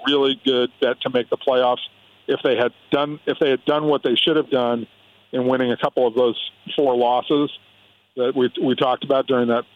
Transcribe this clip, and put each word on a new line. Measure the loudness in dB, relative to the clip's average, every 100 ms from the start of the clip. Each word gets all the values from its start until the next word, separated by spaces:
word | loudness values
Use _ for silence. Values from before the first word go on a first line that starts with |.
| -2
really | 0 0 0
good | 0 0 0 0
bet | -2 -2
to | -2
make | -2 -2
the | -2
playoffs | 0 2 2 0 -4 -16 _ _ -6
if | -2
they | 0 2
had | 0 -2 _
done, | -2 -2 -4 -6
if | 0
they | 0
had | 2
done | 0 0 2
what | 0
they | 0 0
should | 2 0
have | 0
done | 0 0 -2 -6 _ _ _ _
in | -4 -2
winning | 0 0
a | -2
couple | -2 0 0
of |
those | 2 0 -2 -8 -14 -10 -2
four | 0 2
losses | 0 0 0 -2 -2 -6 -20 _ _ _ _ -4
that | -2 0
we, | -2 0
we | -2
talked | 0 0 -2
about | 0 -2 0
during | 0 0
that, | -2 -4